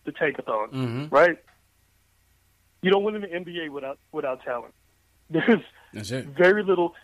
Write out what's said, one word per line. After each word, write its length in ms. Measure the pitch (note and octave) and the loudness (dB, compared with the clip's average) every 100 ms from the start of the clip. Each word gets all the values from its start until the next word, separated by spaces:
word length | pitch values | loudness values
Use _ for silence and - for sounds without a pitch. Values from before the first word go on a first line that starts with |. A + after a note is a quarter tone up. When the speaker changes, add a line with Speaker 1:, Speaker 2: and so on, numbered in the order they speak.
Speaker 1:
the 80 | - | -12
tankathon, 580 | C#3+ D#3 C#3 - A2 A2 | -4 -4 -2 -4 -4 -4
Speaker 2:
Mm-hmm. 340 | C3+ B2+ A#2+ D3+ | -6 -6 -6 0
Speaker 1:
right? 260 | C#3+ F3 D#3+ _ _ _ _ _ _ _ _ _ _ _ _ _ _ | 4 4 2 _ _ _ _ _ _ _ _ _ _ _ _ _ _
You 80 | F3+ | 2
don't 140 | G3 | 2
win 100 | G#3 | 2
in 80 | G#3+ | -4
the 100 | G3 | -8
N 120 | F3 | -10
B 160 | F3 F3 | -10 -10
A 40 | D#3 | -10
without, 280 | C#3 C3+ C#3+ _ | -10 -12 -12 _
without 300 | D#3 C#3 C3 | -8 -6 -6
talent. 300 | - A#2+ - _ _ _ | -8 -10 -10 _ _ _
<laughs> 280 | _ _ _ | _ _ _
There's 300 | D#3+ F#3+ G#3 - - - | 0 4 2 2 -18 -18
Speaker 2:
That's 180 | G#2 G2+ | -12 -8
it. 160 | B2+ C3 | -8 -6
Speaker 1:
very 360 | C#3 F3+ G#3 | 4 6 6
little. 320 | G3 F3+ E3+ - | 2 2 0 -4